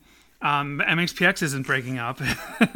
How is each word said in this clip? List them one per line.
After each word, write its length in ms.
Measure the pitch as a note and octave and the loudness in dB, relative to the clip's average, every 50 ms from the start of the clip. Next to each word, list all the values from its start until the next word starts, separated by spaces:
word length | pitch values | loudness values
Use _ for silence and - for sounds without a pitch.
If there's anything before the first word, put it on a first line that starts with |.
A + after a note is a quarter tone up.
| _ _ - - _ _ _ _ - | _ _ -20 -20 _ _ _ _ 0
Um, 360 | D3+ D3 C#3+ C#3+ C#3+ C#3+ C#3+ - | 0 2 2 0 -2 -2 -2 0
M 140 | - D#3+ E3 | 0 2 2
X 140 | F3 E3+ - | 0 0 0
P 120 | - F3+ | 2 4
X 160 | F3+ G3 - | 4 4 2
isn't 240 | F3+ D3+ C#3 C#3 C3+ | 0 -2 -2 -2 -2
breaking 320 | C#3+ C#3 C3 A#2+ B2 C3 B2+ | 0 -2 -2 -2 -4 -6 -4
up. 200 | A#2 A#2+ C3 - - | -4 -6 -6 -4 -4
<laughs> 40 | D#3 - - - - - - A#3+ - - | -4 -4 -4 -6 -12 2 4 4 4 4